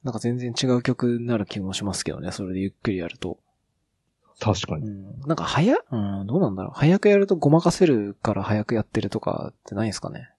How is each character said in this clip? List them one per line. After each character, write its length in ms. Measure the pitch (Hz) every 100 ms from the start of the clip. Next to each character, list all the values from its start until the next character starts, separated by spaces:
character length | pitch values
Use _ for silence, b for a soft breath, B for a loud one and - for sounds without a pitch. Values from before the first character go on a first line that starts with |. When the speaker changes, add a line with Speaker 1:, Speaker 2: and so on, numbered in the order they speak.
Speaker 1:
な 60 | 139
ん 20 |
か 80 | 110
全 180 | 120 123
然 160 | 123 117
違 60 | 131
う 140 | 123
曲 360 | 120 120 123 120
に 80 | 120
な 100 | 117
る 80 |
気 140 | 101 107
も 140 | 95
し 120 | 95
ま 80 | 101
す 120 | 92
け 80 | -
ど 80 | -
ね、 100 | 80
そ 140 | 101 95
れ 80 |
で 60 | 92
ゆ 80 | 95
っ 40 | _
く 120 | 117
り 60 | 95
や 100 | 85
る 100 | -
と。 220 | 90 - _ _ _ _ _ _ _ _ _ _
Speaker 2:
確 200 | 110 95
か 160 | - 82
に。 80 | 110
Speaker 1:
う 40 |
ん。 300 | 98 98 120 139
な 60 |
ん 20 | 160
か 60 |
速-、 340 | 85 - 190 359 -
う 60 | 117 101 98
ん、 40 | 98
ど 80 | 147
う 20 |
な 100 | 147
ん 40 |
だ 80 | 95
ろ 80 | 95
う。 80 | -
速 220 | 147 196
く 80 | 208
や 100 | 202
る 80 | 196
と 80 |
ご 160 | 180 143
ま 100 | 160
か 120 | -
せ 120 | - 175
る 280 | 120 101 -
か 120 | -
ら 100 | 98
速 200 | 98 107
く 100 | 104 117
や 60 |
っ 40 | -
て 140 | -
る 100 | 101
と 80 | -
か 340 | - 85 -
っ 20 | _ -
て 80 |
な 100 | 101
い 40 | 110
ん 40 |
す 80 | -
か 100 | -
ね。 200 | - -